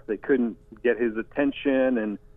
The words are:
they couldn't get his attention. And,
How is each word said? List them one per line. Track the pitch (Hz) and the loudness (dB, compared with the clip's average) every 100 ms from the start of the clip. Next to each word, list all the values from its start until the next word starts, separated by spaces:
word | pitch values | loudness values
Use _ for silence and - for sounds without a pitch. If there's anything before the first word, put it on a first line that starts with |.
| - | -8
they | 101 | -4
couldn't | - 127 117 - - - | 0 2 0 -4 -14 -2
get | 123 110 | 0 2
his | 117 110 | 0 -2
attention. | 110 - 143 - 143 131 131 123 | -6 -2 -2 0 0 2 2 0
And, | 107 101 - | -2 -6 -12